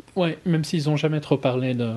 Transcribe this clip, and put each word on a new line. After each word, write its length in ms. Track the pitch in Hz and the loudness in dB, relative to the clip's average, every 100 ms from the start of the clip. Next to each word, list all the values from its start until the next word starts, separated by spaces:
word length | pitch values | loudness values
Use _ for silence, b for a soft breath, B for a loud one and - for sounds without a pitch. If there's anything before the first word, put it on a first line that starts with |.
| - | -8
Ouais, 240 | 190 170 156 185 | -2 -2 0 0
même 160 | 160 | 0
s'ils 240 | 151 170 143 | 0 -2 0
ont 80 | 147 | 0
jamais 240 | 156 151 | 0 0
trop 160 | - 135 | 0 2
parlé 360 | 135 127 127 | 2 0 0
de 180 | 120 117 | -2 -2